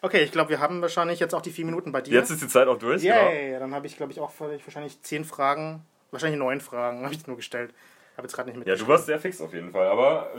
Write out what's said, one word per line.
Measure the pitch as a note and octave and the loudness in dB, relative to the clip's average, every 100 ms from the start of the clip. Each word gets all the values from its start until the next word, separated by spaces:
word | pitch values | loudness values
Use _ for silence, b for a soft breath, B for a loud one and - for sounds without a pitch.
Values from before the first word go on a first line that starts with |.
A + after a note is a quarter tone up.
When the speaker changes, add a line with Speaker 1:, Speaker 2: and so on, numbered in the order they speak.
Speaker 1:
Okay, | F#3+ G3 | 4 4
ich | D3+ | 4
glaub, | E3 D3+ | 2 2
wir | D3 | 2
haben | D3 F3 | 0 0
wahrscheinlich | E3+ E3+ E3+ E3+ | -2 0 0 0
jetzt | E3 | -2
auch | E3 | -2
die | F3 | -6
vier | D#3+ E3 | -8 -4
Minuten | E3 F3 | -4 -4
bei | C3+ | -6
dir. | - | 4
Speaker 2:
Yay, | A#2+ | 4
jetzt | - | 4
ist | D#3 | -2
die | C3+ | 2
Zeit | B2+ C3 | 6 6
auch | A#2+ | 4
durch, | A2+ C3+ | 2 0
Speaker 1:
Yay, | F3 A3+ F#3+ D#3 C#3 | 4 6 6 4 -4
Speaker 2:
genau. | C3 | -6
Speaker 1:
dann | C3 | -6
hab | C#3+ | -6
ich, | C#3+ - | -8 -10
glaub | C#3 | -10
ich, | C3+ | -8
auch | D3 | -10
völlig | - D3+ D3 C#3+ | -8 -10 -10 -12
wahrscheinlich | D3+ D3 - | -12 -14 -14
zehn | - D3+ D#3 | -8 -8 -8
Fragen, | - C#3 D3 D#3 D#3+ D#3+ _ _ | -2 0 0 -4 -10 -16 _ _
wahrscheinlich | C3 D#3 D3+ | -4 -2 0
neun | C3 C#3 | 0 -2
Fragen | - A#2+ A#2+ A#2+ | -6 -4 -4 -4
<laughs> | C3+ | -8
hab | |
ich | D#3 D#3 | -8 -10
nur | B2 | -12
gestellt. | - B2 A#2+ _ b b b b | -8 -8 -8 _ b b b b
Hab | B2+ | -12
jetzt | - | -10
grad | B2+ | -10
nicht | |
Speaker 2:
Ja, | - | -8
du | F#2+ | -2
Speaker 1:
mitgeschrieben. | F#2+ A2 | 0 6
Speaker 2:
warst | D#3+ D#3+ | 4 4
sehr | D#3 | -4
fix | F#3 F3+ | -4 -8
auf | - F2 | -10 -10
jeden | F2 | -6
Fall, | F#2+ F#2 | 0 2
aber | G#2+ C3+ D#3 - | 6 4 4 -4